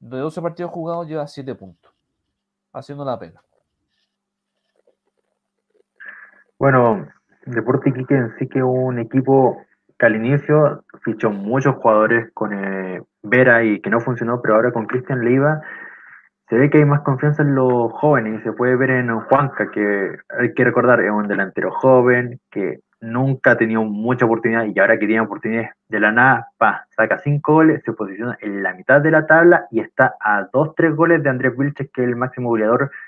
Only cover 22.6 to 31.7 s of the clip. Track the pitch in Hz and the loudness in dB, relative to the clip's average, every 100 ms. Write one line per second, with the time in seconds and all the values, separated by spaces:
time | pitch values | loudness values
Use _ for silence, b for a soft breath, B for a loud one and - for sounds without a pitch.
22.6 | 95 - _ _ 113 117 135 127 - 120 | -6 -8 _ _ -8 -4 -2 0 2 2
23.6 | 113 113 110 104 113 123 117 113 117 113 | 2 0 -2 -4 -4 0 2 2 0 -2
24.6 | 110 95 101 110 104 110 107 101 113 113 | -2 2 2 4 2 0 -2 -6 -6 -6
25.6 | 113 - _ 107 107 113 131 120 120 _ | -6 -12 _ -2 0 4 4 2 -2 _
26.6 | 110 - - - 113 - - 147 147 156 | -2 -2 -8 -2 -2 0 -2 -2 2 4
27.6 | 160 135 - 113 101 95 120 - 107 101 | 4 2 -2 -8 -8 -8 -10 -8 -8 -6
28.6 | 95 90 - 139 151 160 156 160 170 170 | -6 -6 2 2 4 2 4 6 6 6
29.6 | - 113 - - 131 - 107 104 95 131 | 2 -6 -4 0 0 0 -2 -2 -2 -2
30.6 | 151 - 165 151 165 165 143 127 131 120 | -2 0 0 2 2 2 0 -2 -2 -2
31.6 | 143 | -4